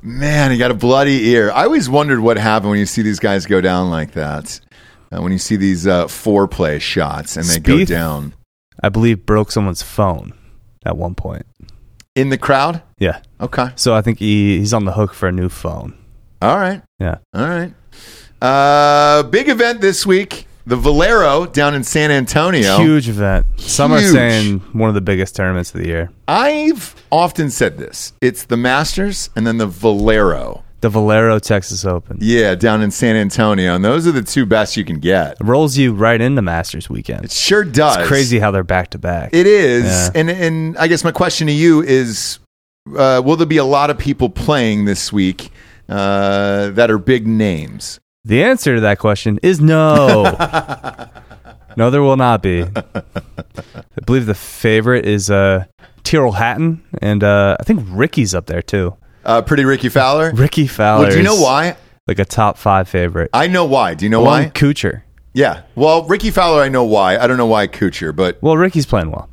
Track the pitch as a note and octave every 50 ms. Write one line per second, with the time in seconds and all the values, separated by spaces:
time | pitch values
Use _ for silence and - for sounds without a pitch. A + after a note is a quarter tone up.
0 | - A2 A#2+ B2+ C#3 D3 D3+ D3+ C#3+ C3+ B2+ A#2 B2 B2 B2 G#2 A#2+ A#2+ B2+ C3+
1 | C#3 C#3+ C#3 C3+ A2 A2+ A#2+ A#2+ G#2+ G2+ F#2+ A#2+ D#3+ A#3 D#4 D#4 F#3 B2 C3 D3
2 | D3 C#3+ C#3 A#2+ A2 A#2 A#2 G#2+ G#2+ A2+ G#2+ A2 G2 G#2 G#2 G#2 G2+ F#2+ - -
3 | A2 G#2+ G#2 F#2 - A2 G2+ G2 F2 - G2+ F#2 F2+ F#2 F2+ F2+ F#2 F2+ E2+ D#2+
4 | D#2 D2+ - - D2+ D2 D2 D2 D2 - - - _ _ _ - - - _ _
5 | _ _ - F2 E2+ F2+ F#2+ F#2 - - A2 G2+ F#2+ G2 F#2+ F2 E2 G2 F#2 F2
6 | E2+ - - - - A2 G#2 G2+ G2 F#2+ - - F#2 D#2 D2+ D2 - - - F#2
7 | E2 C#2+ D2 D2+ D2+ - - D#2+ E2 F2 E2+ E2 D2+ - - - - F2 E2+ E2
8 | E2 E2 D2+ D2 C#2+ C#2+ - - _ _ _ _ _ _ _ - - G2+ G2 A2
9 | A2+ A#2 A2+ F#2+ - - G#2+ G#2+ G#2+ - - A#2 G#2 G2 F2 - - - - -
10 | G#2 F#2+ F2 C#2 G1+ - - _ - - - - _ _ _ _ _ - - -
11 | F2 F2 F#2+ - - - - - - _ _ _ - - - - - - _ _
12 | - _ _ - C3 C#3 C3+ B2+ - - C#3 C3+ C#3 D#3 E3+ E3 _ _ _ _
13 | G2+ F2+ E2 - - - _ _ - B2 - - B2 B2 B2+ - - B2 A2+ A2
14 | G#2 A2+ A2+ - G2+ G#2+ G#2 G#2 G2+ G2+ G2+ E2+ G2+ G#2 A#2 A2+ G#2 F#2+ F2+ G#2
15 | G#2+ F#2+ - - - F#2 F2+ F#2 F2+ F#2 - - - - D#2+ D2+ - - - -
16 | - - - - - - _ _ - G#2 D#3+ G3 G3 F3+ G3 F#3 - _ _ _
17 | G2 F2 E2 - _ _ _ - A#2+ D#3 F3 E3+ E3+ F3+ - _ _ - - -
18 | - - - - - - - _ - C3 C3+ C#3 C#3 C#3+ C#3+ D3 D3 D3 D3 D3
19 | D3 D3 D3 D3+ C#3+ A#2+ A#2+ G#3+ C4+ C#4+ C4+ A3 A#3+ A#3 A#3+ A3+ G3+ G3 F#3 -
20 | - G3 F#3 F#3 G3+ - - - - - - - - A#2 A#2+ B2+ A#2+ D3+ D3 D3
21 | E3 G3+ A#3 A3+ F3+ D3 C#3 D3+ F3 E3+ - D3 D3 C#3+ D3 C#3 A#2+ - - D#3
22 | D3+ D3+ D3 C#3 C3 A2 - D3+ D#3 F3+ F#3+ D#3 A2 G2 F#2+ G2+ G#2+ D#3 D#3 D3+
23 | C3 A#2 A2 G2+ G#2 G2 F#2+ F#2 - - - - - - - - C#3+ - A#2+ A#2+
24 | G#3 F#3+ E3 C3 A#2+ A#2 A2+ A2 G#2+ G#2 G2+ F#2+ F#2+ - - A2 A2 A2 G#2+ G2+
25 | F#2 F#2 G2+ F#2 F#2 - - - G2 F#2 F#2 F2+ F2 - - F2+ E2+ E2+ E2 E2
26 | E2 E2+ - _ _ - D3 G3 B3+ C#4+ D4+ D4+ D4+ D4+ E4 A#3+ E3 - - -
27 | - _ - D#3+ E3+ F3 - - D#3+ C#3+ A#2 - B2 G2 D2+ - C2 - - -
28 | - - - _ - B2+ - - - - A#2+ A#2 A#2+ B2+ B2+ C#3 D#3 D3+ - -
29 | G3 G3+ F#3+ - - - - A2+ A2 A2+ A2+ A#2 A2 G2+ E2+ E2+ G#2 A2+ G#2 G2+
30 | G#2+ A2 A2 G#2+ G#2 F#2 E2 C#2 B1+ A#1+ G1+ - - - - - - A2+ G2+ A2
31 | G#2+ G#2+ G#2+ G#2+ A2+ A2+ A2 G#2+ - - A2 G2+ F#2 - G#2+ F#2 F2+ F#2+ F2+ F2
32 | - - - - G2+ A2 A#2 A#2 A2 G2+ F#2 F2 F2+ A2+ G#2+ G#2+ G#2+ G#2 G2 -
33 | - A#2+ A2 A2 G#2 G2+ - - A2+ G#2+ G#2 F#2+ F#2 F2+ F2 F2+ F#2+ G#2+ B2+ D#3+
34 | E3 E3+ D#3+ C3+ A2 - - C#3 C3 G2+ G#2+ A2 G#2+ - - A2+ G2 D2+ E2+ D2+
35 | C#2+ E2+ F#2+ F#2 D#2+ C#2+ - - - G#2 B2 C#3 D#3 D3+ B2+ C3+ C#3 B2+ A2 G2
36 | G#2+ A2+ A#2 A2+ A2+ B2+ C#3 C3+ G#2 F2 E2+ E2 E2+ - - D#2 E2 - C2 A1+
37 | - - A#1+ - G1+ - - - - - F#3+ G#3+ G#3+ E3+ A#2+ C#3+ D3+ D3+ B2 F#2
38 | F2 E2+ C#3 C#3 C#3 A#2+ A#2+ A2+ G#2 G#2 G2 G2 F2+ E2+ F#2 F#2 F2+ - - -
39 | - F2+ F2 E2+ - - - E3 F3 G3 G#3 G#3 F3+ C3+ B2 A#2+ A#2+ F#2 F#2 F2+
40 | F2+ F2+ G2 E3 D#3+ E3 F3 F#3 F3 E3 D#3+ D#3+ D#3+ D#3+ E3 - D#3+ E3 E3+ D#3
41 | - E3+ D#3 - F#3 F3+ - - D#3+ D3+ D3 D3 D#3+ E3+ D#3+ D3+ E3 C#3 C3+ C3
42 | C3 A#2 G#2+ G2 - - - - _ _ _ _ _ _ _ _ _ C#3+ C#3+ C#3
43 | C#3 C3 C3 B2+ B2+ C3 D#3+ D#3+ E3 D3+ D#3 D#3 C#3 C3 C#3+ C#3+ C#3+ D3 D3 -
44 | - C3+ C#3 - B2+ A#2+ - - - - D3+ C#3+ B2 A2+ G#2+ G#2 G#2 G2+ G2+ -
45 | - - - G#2 F#2+ F#2 F#2 - - - - - - - - - - - - G2+
46 | G2 G2 G2 G2 G2 G2 G2 G2 G2+ G2+ G2+ G2+ G2+ G2+ G2 G2+ A#2 A2+ A2 G#2
47 | F2+ B2+ C3 B2 A2 A2 A2+ A2 G#2+ G#2 F2 D#2 D2+ C#2 G1+ G#1 - - - -
48 | _ _ _ _ _ G#2+ G#2 B2 E3 A3+ C4 B3 - D3+ B2+ A#2 A2 G#2 G2+ -
49 | - A2 G#2 G2+ - A2+ G#2 G2+ - F3 F#3+ D#3 D3+ D#3 D#3+ D#3+ D#3 D#3 D3+ D3
50 | C#3+ C3 A#2 G#2+ - F#3+ - - E3+ D3 - D#3+ - - C#3+ - - C3 B2 -
51 | A#2+ A2+ - A#2 - - A2+ - _ - A2+ - _ - G#2 A2 A2+ B2 C3 C#3+
52 | C#3+ C#3 C3+ C3+ C3 B2 A#2 G#2 - G2 F2+ F2 F2 F2+ G2+ A2 - - _ G#2
53 | - - _ F#2+ - - - - E3 _ _ - - - - - - _ _ -
54 | G2 - A#2+ C3+ B2 G#2+ G#2 - - - - - - A#2 A2 A2 G#2+ A#2+ B2+ B2
55 | - - G#2 G#2 F#2+ F#2+ G#2 G2 G2 G2 F#2+ F#2+ F#2 - _ _ - - _ -
56 | - - - D#3 C3+ A#2+ G#2 F#2 A#2 A#2 B2 G#2+ D#3+ E3 D#3+ D#3+ - _ - -
57 | - G#2 G#2+ G#2 G#2 G2+ G2+ G2+ G2+ G2 F#2+ - - - A2+ F#3+ A#2 F#2+ F2+ F#2+
58 | C3 D#3+ - - B2+ G2 - F2+ E2 - E2 F2 E2+ - - G2+ F#2 F2 F2 _
59 | - - _ _ _ - A2+ A#2 A2 - D#3 C#3+ C#3 C3 C#3 C3 - B2 - C#3+
60 | C3 C3 C#3 D#3 D#3 E3 D#3 A2+ C3 D3 - - D3+ C3 - - G#2+ G#2 G#2+ A2
61 | G#2+ G2+ G2 G2 G2 - G#3+ G3+ D#3 B2+ C3 C#3+ D#3+ F3 - - _ _ _ _
62 | _ - A2 F2+ G2 - - - A2 G#2 - - - G#2+ G2 F#2+ F#2 - - F#2
63 | F2 F2 E2+ E2+ E2+ - - A#2+ D3+ F3 F3+ F3+ F3 D3 C3+ C3+ A2+ F#2 E2 -
64 | F2+ G#2 A2 A2+ A#2 C3 D3 C3 C#3+ D#3 - - D3 C#3+ D3 - - G2+ - A2+
65 | - _ _ - - - _ B2+ C#3 A#2 D#2 - - - _ - C3 D#3 D#3+ E3
66 | - D3+ F#3+ G#3+ G#3+ A3 - G3+ F#3 E3+ D#3+ D3 C#3 C3+ C3 B2+ B2 A2 G#2+ G#2
67 | G2 F#2 F#2 A2+ B2 B2 B2+ B2+ A#2+ A2+ A2 G#2+ G#2 F#2 - - G#2+ F#2 D#2+ -
68 | F2 D#2 D2+ D2+ F#2+ F2+ F2 - - D3 D#3+ D#3 F3 F#3+ - D#3+ C#3 - - G#2+
69 | E2+ D#2+ D2+ - - -